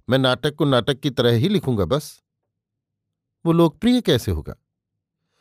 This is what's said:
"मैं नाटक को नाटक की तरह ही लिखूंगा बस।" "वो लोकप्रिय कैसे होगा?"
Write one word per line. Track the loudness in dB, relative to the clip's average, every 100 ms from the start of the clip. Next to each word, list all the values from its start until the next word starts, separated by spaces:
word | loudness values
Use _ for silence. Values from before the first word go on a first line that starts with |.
| -2
"मैं | 0
नाटक | 0 0 -4 -2
को | 0
नाटक | 0 0 -4
की | -4
तरह | 0 2
ही | 2 2
लिखूंगा | 0 -2 -2 -2
बस।" | -2 -4 -16 _ _ _ _ _ _ _ _ _ _ _ _ -2
"वो |
लोकप्रिय | 2 2 2 0 0
कैसे | 2 0 -2
होगा?" | -6 -8 -16 _ _ _ _ _ _ _ _